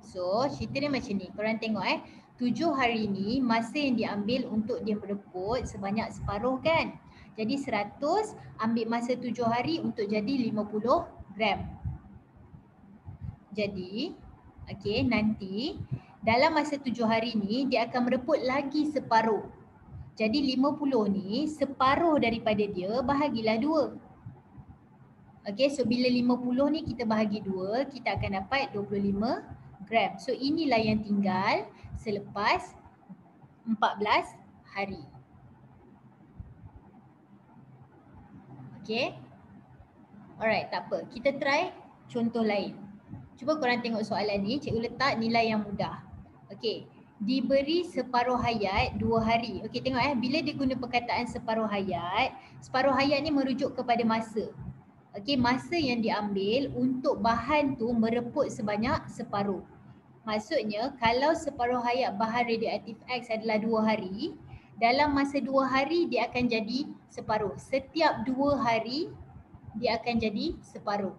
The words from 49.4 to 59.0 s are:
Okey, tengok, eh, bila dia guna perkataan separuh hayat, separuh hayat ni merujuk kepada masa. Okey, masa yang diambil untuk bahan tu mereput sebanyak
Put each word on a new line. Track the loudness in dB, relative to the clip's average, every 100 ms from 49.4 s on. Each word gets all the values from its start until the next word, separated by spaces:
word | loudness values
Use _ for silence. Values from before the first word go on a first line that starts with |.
| 0 -6
Okey, | -6 -4 -2
tengok, | 0
eh, | 2 2
bila | 0 0
dia | 0 0
guna | -2
perkataan | -2 0 -2 0 -2 -2
separuh | -6 -2 0 0
hayat, | 0 -2 -2 -2 0 0 -2 -18 -20
separuh | -4 2 4 4
hayat | 4 4
ni | 2
merujuk | 2 2 2 0 -2
kepada | 2 4
masa. | 4 2 0 -4 -4 -6 -12 -12 -18 -20 -16
Okey, | -12 0 2
masa | 4 2 0 0
yang | 0 0
diambil | 0 0 0 0 2 2 0
untuk | 0 0 2 0 2
bahan | 2 2 2 2 2 0
tu | 0
mereput | 2 4 2 0 0 0
sebanyak | 0 -4 0 0 0